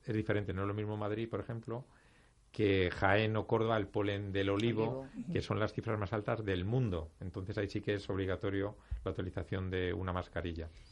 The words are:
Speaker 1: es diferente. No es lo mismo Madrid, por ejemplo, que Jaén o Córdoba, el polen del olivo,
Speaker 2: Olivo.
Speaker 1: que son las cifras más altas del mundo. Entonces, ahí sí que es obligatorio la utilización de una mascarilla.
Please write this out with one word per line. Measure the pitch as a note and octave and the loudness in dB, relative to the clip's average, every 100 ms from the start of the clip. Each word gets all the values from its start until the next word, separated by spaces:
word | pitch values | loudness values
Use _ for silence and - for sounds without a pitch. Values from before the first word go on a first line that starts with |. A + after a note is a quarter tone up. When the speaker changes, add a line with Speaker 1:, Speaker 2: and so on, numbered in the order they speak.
| - | -2
Speaker 1:
es | |
diferente. | A2 G#2 G#2 F#2+ | -2 2 0 0
No | F#2 | -2
es | G2 | -2
lo | |
mismo | G2+ G#2 G#2+ | -2 -2 -2
Madrid, | G#2 G#2+ A2+ | -2 -2 -2
por | G2+ | -4
ejemplo, | G#2 A#2 A2+ A#2 - - - - - _ _ | -4 -8 -6 -8 -10 -20 -20 -20 -20 _ _
que | - G#2 G2 F2+ | 2 4 6 4
Jaén | - G2 G2+ A2 A2 | 4 4 6 4 2
o | G2 | 2
Córdoba, | A2+ A2+ A2+ | 2 4 2
el | G2 | 2
polen | G#2+ G2+ G2+ G2+ | 0 0 0 0
del | G2 G2 | 2 4
olivo, | G2+ A#2 G#2+ A2+ C3 | 4 2 2 0 -2
Speaker 2:
Olivo. | C3+ - - | -8 -10 -2
Speaker 1:
que | E3 | -2
son | - G2+ | 0 0
las | G#2+ | 0
cifras | - A2 G#2+ | -2 -2 -2
más | G2+ | 0
altas | A2 G#2 A2 | -2 0 -2
del | G#2 F#2 | 0 0
mundo. | F#2 B2+ A#2+ F2 D#2 - | 2 2 2 0 -4 -10
Entonces, | F#2+ G2+ F#2+ G#2+ | -8 -6 -4 -2
ahí | G2+ | -2
sí | G#2+ | -2
que | G#2 | -2
es | G2+ - | -2 -2
obligatorio | F#2+ F#2+ F#2 G2+ G2 G2+ - - - | -2 0 0 -2 0 -2 -4 -8 -6
la | F#2+ | -4
utilización | F#2 F#2+ G2 F2 F#2+ F#2 | -4 -4 -4 -4 -4 -2
de | F#2 F2+ | 0 0
una | F2+ F#2 | 0 -2
mascarilla. | F2+ - E2+ E2+ E2 D#2+ - - | -2 -4 -4 -4 -6 -8 -12 -14